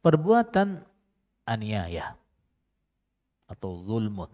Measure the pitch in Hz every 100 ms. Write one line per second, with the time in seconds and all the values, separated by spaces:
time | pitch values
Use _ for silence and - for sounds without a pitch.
0 | 170 156 165 233 233 190 202 180 - _
1 | _ _ _ _ - 113 107 104 85 85
2 | - - _ _ _ _ _ _ _ _
3 | _ _ _ _ _ - 98 87 92 113
4 | 107 101 90